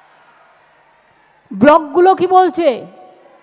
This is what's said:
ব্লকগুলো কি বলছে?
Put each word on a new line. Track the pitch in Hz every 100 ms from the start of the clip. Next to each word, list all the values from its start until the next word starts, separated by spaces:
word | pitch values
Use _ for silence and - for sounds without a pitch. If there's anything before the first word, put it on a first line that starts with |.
| _ _ _ _ _ _ _ _ _ _ _ _ _ _ -
ব্লকগুলো | 196 285 320 302 302 370
কি | 381 359
বলছে? | 370 370 330 320 220 175 - - _ _ _